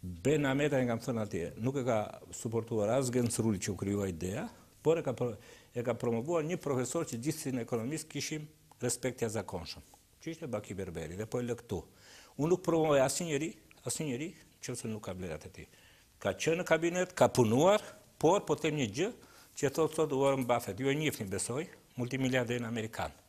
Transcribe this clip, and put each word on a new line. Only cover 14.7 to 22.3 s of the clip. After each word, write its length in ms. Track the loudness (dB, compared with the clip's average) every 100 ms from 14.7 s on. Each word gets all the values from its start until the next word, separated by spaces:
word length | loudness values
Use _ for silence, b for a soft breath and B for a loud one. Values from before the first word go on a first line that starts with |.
| -8 -6
nuk 140 | -6 -8
ka 80 | -8
vlerat 280 | -6 -8 -10
e 80 | -16
tij. 100 | -18 B B B B _
Ka 120 | -2 0
qenë 240 | 0 0
në 80 | 4
kabinet, 480 | 4 4 0 -2 4
ka 100 | 6
punuar, 480 | 8 6 8 6 6 0 -18 -20 _
por 240 | 4 4 2
po 100 | 0
them 200 | 0 0
një 100 | -2
gjë 180 | 0 -4 -4 B B B -2
që 160 | 0
thot 200 | 2 2 2
sot 160 | 0
Warren 320 | 4 4 4 2
Buffett, 340 | 2 0 -2
ju 100 | 0
e 60 | 2
njihni, 300 | 0 -2 -4
besoj, 360 | -4 -2 -4 -6 -12 -16 -6
multimiliarderi 680 | -4 0 2